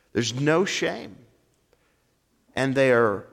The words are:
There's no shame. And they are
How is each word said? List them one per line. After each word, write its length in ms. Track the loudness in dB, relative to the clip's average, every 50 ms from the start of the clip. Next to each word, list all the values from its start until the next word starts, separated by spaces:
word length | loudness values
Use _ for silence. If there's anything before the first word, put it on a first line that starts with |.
| _ _ -6
There's 200 | -4 -4 -4 -4
no 300 | -2 0 0 2 2 0
shame. 540 | 0 -2 -4 -4 -4 -6 -6 -12 -16 -18 -20 -20 _ _ _ _ _ _ _ _ _ _ _ _ _ _ _ _ _ _ _ _ _ _ _ _ _ -6
And 200 | -4 -2 -2 0
they 160 | 2 4 4
are 360 | 4 4 4 2 0 -2 -6 -8